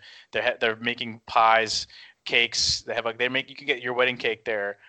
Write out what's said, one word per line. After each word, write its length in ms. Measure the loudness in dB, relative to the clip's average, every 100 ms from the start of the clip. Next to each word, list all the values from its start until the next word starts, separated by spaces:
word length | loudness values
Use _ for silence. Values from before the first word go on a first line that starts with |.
| -16 -20 -8
They're 100 | -2
ha-, 140 | 0 2
they're 160 | 0 0
making 440 | -4 -4 -6 -10 -2
pies, 600 | 4 6 6 4 -2 -8 -16 -20 _
cakes. 580 | 0 2 2 0 -2 -2
They 120 | -4
have, 100 | -4
like, 140 | -4 -2
they 100 | -2
make, 200 | -2 -6
you 80 | -10
can 100 | -6
get 160 | -4
your 120 | -2
wedding 220 | 0 0 0
cake 280 | -4 -4
there. 340 | -4 -4 -4 -8